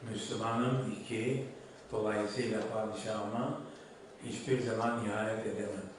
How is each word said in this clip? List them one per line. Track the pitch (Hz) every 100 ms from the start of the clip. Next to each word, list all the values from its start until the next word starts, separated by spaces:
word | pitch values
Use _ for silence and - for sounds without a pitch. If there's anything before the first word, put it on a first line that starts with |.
| 113
Müslümanım | 104 - 107 113 113 127 135 - -
iki. | - 110 120 135 - - - - -
Dolayısıyla | 110 107 107 104 123 113 107 -
padişahıma | 110 107 107 110 107 104 117 143 147 - - - - - - 120
hiçbir | - - 127
zaman | 120 107 117 117 107
ihanet | 104 110 110 110
edemem. | 98 104 98 92